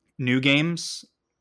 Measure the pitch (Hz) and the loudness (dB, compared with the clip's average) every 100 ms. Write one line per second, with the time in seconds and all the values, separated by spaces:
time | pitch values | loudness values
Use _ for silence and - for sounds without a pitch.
0 | _ - 123 127 139 143 160 165 - - | _ -6 0 2 4 2 0 -4 -8 -12
1 | - _ _ _ | -16 _ _ _